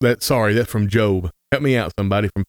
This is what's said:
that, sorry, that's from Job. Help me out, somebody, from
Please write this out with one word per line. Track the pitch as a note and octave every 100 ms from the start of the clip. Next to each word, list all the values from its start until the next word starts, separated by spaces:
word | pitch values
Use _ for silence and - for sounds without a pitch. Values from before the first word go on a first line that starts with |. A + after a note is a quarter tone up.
that, | B2 A#2+
sorry, | - C3+ G#2+
that's | A2+ A#2
from | G#2+ G#2
Job. | A2 G#2+ F#2+ F2 - _
Help | C3+
me | C#3+ B2+
out, | F#2 -
somebody, | G2+ G2 G#2
from | -